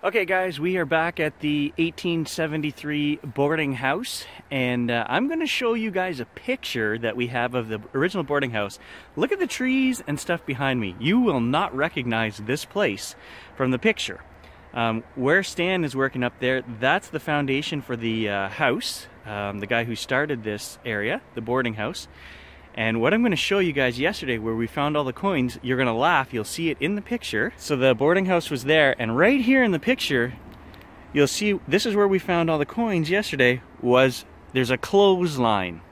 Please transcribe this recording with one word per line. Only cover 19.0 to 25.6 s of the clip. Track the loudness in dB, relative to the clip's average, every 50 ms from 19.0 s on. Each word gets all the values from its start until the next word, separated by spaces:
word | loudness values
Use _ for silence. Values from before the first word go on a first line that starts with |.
| -14 -18 -20 -18 -14
Um, | -10 -6 -6 -6 -6 -6 -6
the | -4
guy | -2 0 0 0
who | -2 -6
started | -8 -4 -2 0 0 0 0 -4 -6 -4
this | -6 -6 -6 -8 -12 -16 -12 -8
area, | -6 -4 -2 -2 -2 -4 -4 -8 -10 -10
the | -10
boarding | -4 -2 0 0 0 -2 -2
house. | -4 -4 -6 -6 -8 -14 -16 -18 -20 -20 -20 -20 -20 -20 -20 -20 -20 -20 -14 -6
And | -2 -2 0 0 2
what | 2 2 4
I'm | 4
gonna | 4 2 2
show | 0 0 0 2 2
you | 2 2
guys | 2 2 0 0 0 0
yesterday | -2 -2 -2 -2 -4 -4 -4
where | -2 -2 -2 -2
we | -2 -2
found | -4 -2 -2 -2 0 0
all | 0 -2
the | -2
coins, | -4 -2 -2 0 0 2 0 0 -2 -6